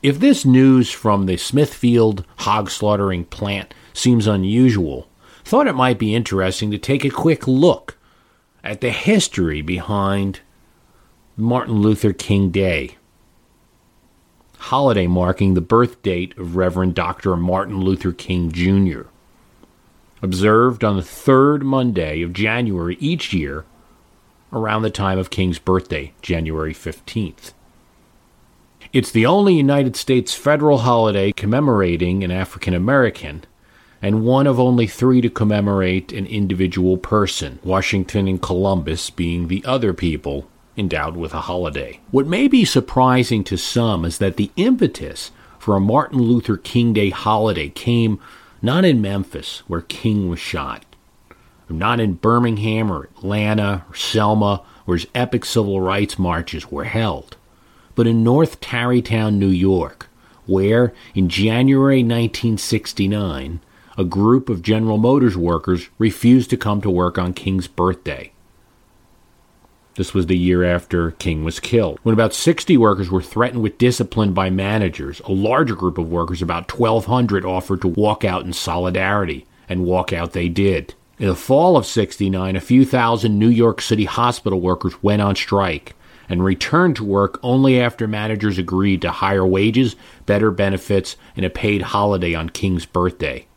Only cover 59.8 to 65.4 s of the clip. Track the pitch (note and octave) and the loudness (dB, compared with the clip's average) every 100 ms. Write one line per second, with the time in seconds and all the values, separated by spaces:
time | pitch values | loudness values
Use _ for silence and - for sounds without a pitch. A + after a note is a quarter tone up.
59.8 | D2+ - - _ _ _ - F#2+ G2 A2+ | -2 -10 -20 _ _ _ -2 0 2 2
60.8 | A#2+ - - - F2+ E2+ G#2 A2+ C3 C3+ | 2 -2 -10 -2 0 2 0 2 4 4
61.8 | C#3 C3+ A#2 A#2 A#2 - A#2 G#2+ - A2 | 4 4 2 0 -2 -2 -2 -2 -2 -4
62.8 | - - G2 G#2 G2 D2+ C2+ E2 _ _ | -4 -2 0 0 -4 -6 -8 -12 _ _
63.8 | _ - F2+ F#2 G#2+ B2+ C3 G2 F2+ A2 | _ -4 -4 2 4 4 2 -6 0 0
64.8 | A2+ G#2+ A#2 C#3 B2+ F2+ | 2 2 2 4 2 2